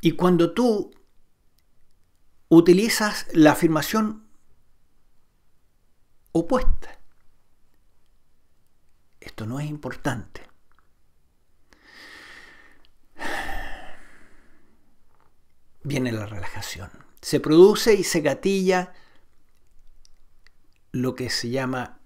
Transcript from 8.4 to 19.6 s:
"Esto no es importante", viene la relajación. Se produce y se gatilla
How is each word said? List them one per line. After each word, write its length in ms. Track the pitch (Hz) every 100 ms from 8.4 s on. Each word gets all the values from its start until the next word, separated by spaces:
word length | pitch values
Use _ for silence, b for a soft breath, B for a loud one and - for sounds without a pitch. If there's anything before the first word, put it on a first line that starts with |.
| _ _ _ _ _ - _ -
"Esto 240 | - - 110
no 140 | 131
es 100 | 151
importante", 720 | 151 127 - 143 117 98 - - - - - _ _ _ _ _ _ _ _ - B B B B B B B B B B B B - - - B B B B B B B B B B B B B B B B B - - - - - _ - - -
viene 280 | 147 143 127
la 140 | 110 104
relajación. 640 | 104 92 - - 80 90 - - -
Se 180 | - 147
produce 540 | 147 156 190 208 -
y 100 | 202
se 180 | 175 175
gatilla 720 | 151 135 196 196 185 185 185 b b b b - - -